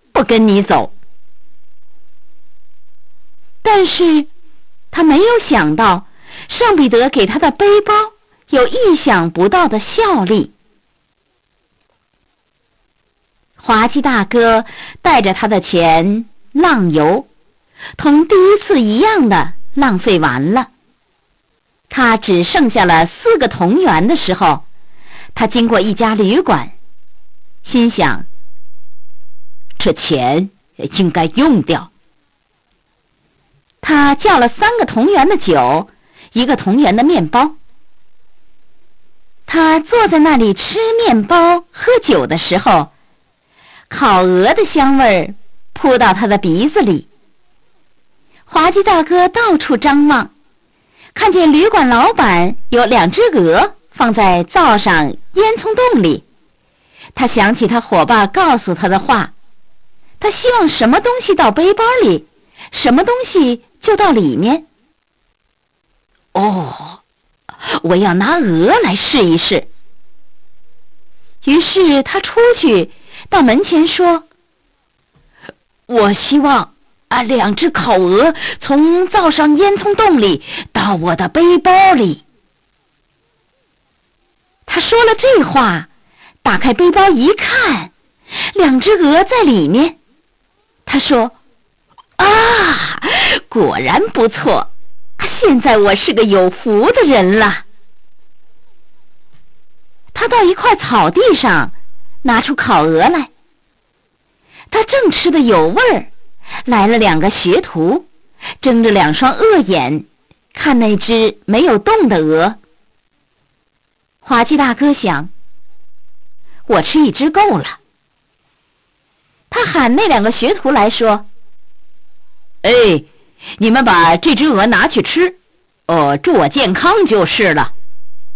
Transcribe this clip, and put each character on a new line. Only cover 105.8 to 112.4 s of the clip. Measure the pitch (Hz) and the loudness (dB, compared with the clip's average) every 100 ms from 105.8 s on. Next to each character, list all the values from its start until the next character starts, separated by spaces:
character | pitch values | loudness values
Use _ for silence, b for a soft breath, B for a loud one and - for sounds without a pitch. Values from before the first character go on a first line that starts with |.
| 494 | 2
儿， | 294 - - - - B B B | 0 -4 -14 -16 -16 B B B
来 | 226 202 | 0 2
了 | 233 | 2
两 | 208 160 | 2 2
个 | 185 | 0
学 | - 180 226 | 0 0 0
徒， | - 170 165 302 - _ _ _ B B | -2 -2 -2 -2 -6 _ _ _ B B
睁 | 269 233 | 0 2
着 | 226 | 4
两 | 202 - | 2 2
双 | - 262 | 0 0
恶 | 247 440 392 | 2 2 2
眼 | 190 175 127 151 - _ _ _ _ | 2 -2 -2 -6 -8 _ _ _ _
看 | - 302 254 | -6 0 2
那 | 220 208 | 2 0
只 | - 226 220 - - | 0 0 0 -2 -2
没 | 214 | 0
有 | 359 254 | 2 2
动 | 381 440 269 | 2 2 2
的 | 180 | 0
鹅。 | 156 156 | 0 0